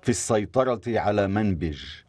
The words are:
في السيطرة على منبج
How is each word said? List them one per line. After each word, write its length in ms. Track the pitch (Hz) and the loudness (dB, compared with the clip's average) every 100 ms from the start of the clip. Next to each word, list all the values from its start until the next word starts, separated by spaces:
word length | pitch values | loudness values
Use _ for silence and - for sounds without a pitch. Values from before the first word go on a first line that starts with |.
في 80 | - | 0
السيطرة 720 | 117 - 110 101 131 131 117 120 | -2 2 0 2 0 2 0 -2
على 400 | 110 92 104 98 | -2 0 2 2
منبج 520 | 101 107 87 82 73 - - | 2 0 0 -4 -6 -12 -18